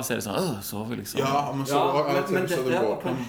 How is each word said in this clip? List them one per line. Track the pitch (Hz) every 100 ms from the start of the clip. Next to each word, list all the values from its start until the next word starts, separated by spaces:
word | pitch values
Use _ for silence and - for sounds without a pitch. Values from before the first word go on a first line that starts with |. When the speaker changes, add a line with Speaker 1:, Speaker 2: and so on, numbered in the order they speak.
| 120
Speaker 1:
så |
er | 113
det | 107
sånn, | 95
"Åh, | - 101
sover | - 104 113 110
jeg", |
liksom. | 98 -
Speaker 2:
Ja, | 135 143 139 139
men | 131
så, | 143
Speaker 3:
Ja, |
Speaker 2:
og | 135 139
av | 143
og |
Speaker 3:
men, | 139 -
Speaker 2:
til | 180
Speaker 3:
men | -
Speaker 2:
så |
er | 170
Speaker 3:
dette | 127
Speaker 2:
du | 175
Speaker 3:
her | 208
var | -
på | 180
en |
Speaker 2:
våken. | 127